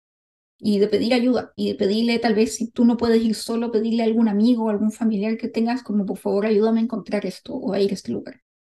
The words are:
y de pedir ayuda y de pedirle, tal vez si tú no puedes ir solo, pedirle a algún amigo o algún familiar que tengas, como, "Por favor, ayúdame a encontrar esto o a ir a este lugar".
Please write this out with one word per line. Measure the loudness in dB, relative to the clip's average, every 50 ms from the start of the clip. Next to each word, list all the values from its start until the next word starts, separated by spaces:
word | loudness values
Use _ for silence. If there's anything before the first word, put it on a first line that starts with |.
| _ _ _ _ _ _ _ _ _ _ _ -6
y | -2 0 2 2
de | 2 2
pedir | 2 0 0 2 2
ayuda | 2 2 2 0 0 -2 -6 -8
y | -6 -4 -4
de | -2
pedirle, | -2 0 0 0 0 0 0 0 0
tal | 0 0 2
vez | 2 2 0 0
si | -6 -8 -6
tú | 0 2 4
no | 4 4
puedes | 4 2 2 4 4
ir | 4 2 -2
solo, | -2 -4 -4 -4 -4 -2 -2
pedirle | -2 -2 0 0 0 0
a | 2
algún | 2 2 2 2 2
amigo | 2 2 4 4 2 2 0
o | -2
algún | 0 0 0 -2
familiar | -2 0 -2 0 0 0 -2 -2 -4
que | -4 -6 -6
tengas, | -4 -2 -2 -2 -2 -4
como, | -4 -4 -2 -2 -2
"Por | -2 -4 -6
favor, | -4 -2 0 0 2
ayúdame | 2 2 2 2 2 2 2
a | 0
encontrar | -2 -4 -6 -8 -6 -6 -4 -4
esto | -6 -10 -10 -12 -12 -10
o | -8 -6 -4
a | -2 0
ir | 0 0
a | -2
este | -4 -6 -8
lugar". | -8 -8 -8 -12 -18 _ _ _ _ _